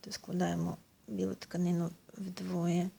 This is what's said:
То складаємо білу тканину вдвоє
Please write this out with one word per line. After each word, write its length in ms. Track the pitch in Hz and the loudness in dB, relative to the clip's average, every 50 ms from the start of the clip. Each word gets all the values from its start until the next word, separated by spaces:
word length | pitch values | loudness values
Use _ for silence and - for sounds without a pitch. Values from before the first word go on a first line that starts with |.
То 120 | - 202 | -8 -8
складаємо 640 | - - - - - 180 180 - 175 170 165 175 - - - - - _ - | -8 -8 -6 -2 0 2 2 2 2 2 0 0 -2 -4 -10 -20 -20 _ -10
білу 280 | - 214 190 185 190 190 | -6 -2 0 0 0 -2
тканину 560 | - - - - 170 180 175 175 170 170 165 170 - - - - | -4 -8 -6 0 0 2 4 4 2 2 0 -4 -8 -18 -20 -12
вдвоє 760 | - 196 190 180 - 185 185 180 175 170 175 170 175 175 190 - | -8 -8 -8 -6 -6 -4 -2 0 2 2 4 4 4 2 2 -2